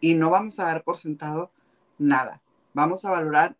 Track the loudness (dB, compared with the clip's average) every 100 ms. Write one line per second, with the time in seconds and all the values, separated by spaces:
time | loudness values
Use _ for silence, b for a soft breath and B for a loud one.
0 | 2 2 4 2 0 -4 -4 -4 -4 -8
1 | -6 -8 -6 -6 -8 _ _ _ _ -2
2 | 2 2 0 -8 _ _ _ -2 -2 -2
3 | -2 -2 2 2 2